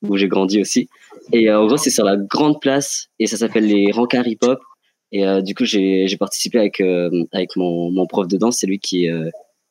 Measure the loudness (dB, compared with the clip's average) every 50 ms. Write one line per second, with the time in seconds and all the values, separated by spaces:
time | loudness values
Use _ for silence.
0 | -6 -2 -2 0 0 0 0 0 0 2 0 0 0 0 -2 -2 -2 -4 _ _
1 | _ -20 -20 -20 -6 -2 2 2 4 4 4 4 4 4 2 0 0 0 0 2
2 | 2 2 2 0 -2 -2 -2 0 2 2 0 0 0 0 0 0 0 -2 -6 -8
3 | -10 -10 _ -4 -4 -2 -2 -2 -4 -2 0 2 2 2 4 4 2 2 2 0
4 | 0 0 0 0 -2 -2 -2 0 0 0 0 0 -4 -12 _ _ _ _ _ _
5 | _ _ -4 -2 0 2 2 0 0 -2 -2 -2 -2 0 0 2 2 2 2 2
6 | 2 0 0 -2 -4 -4 -4 -4 -4 -2 0 0 0 0 0 0 0 0 0 0
7 | 0 0 0 -2 -2 -2 -4 -4 -4 -4 -4 -2 -2 -2 -2 -2 -2 -2 -2 -2
8 | -2 -2 -2 -2 -2 0 0 0 0 0 0 -2 -2 -4 -4 -4 -6 -4 -2 -2
9 | 0 0 -2 -4 -6 -6 -8 -12 -16 _ _ _ _ _